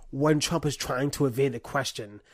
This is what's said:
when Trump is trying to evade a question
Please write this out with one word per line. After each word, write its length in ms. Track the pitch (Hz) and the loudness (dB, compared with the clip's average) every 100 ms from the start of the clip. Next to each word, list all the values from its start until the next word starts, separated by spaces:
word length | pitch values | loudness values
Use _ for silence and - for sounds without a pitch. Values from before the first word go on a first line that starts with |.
| - | -10
when 300 | 135 151 151 | 2 4 4
Trump 260 | - 165 147 | 2 0 0
is 100 | - | -4
trying 340 | - 127 143 | -4 0 0
to 140 | - 139 | 2 0
evade 280 | 117 139 | 2 0
a 60 | 117 | 0
question 600 | - 143 120 - 104 104 _ | -4 -4 -2 -8 -12 -14 _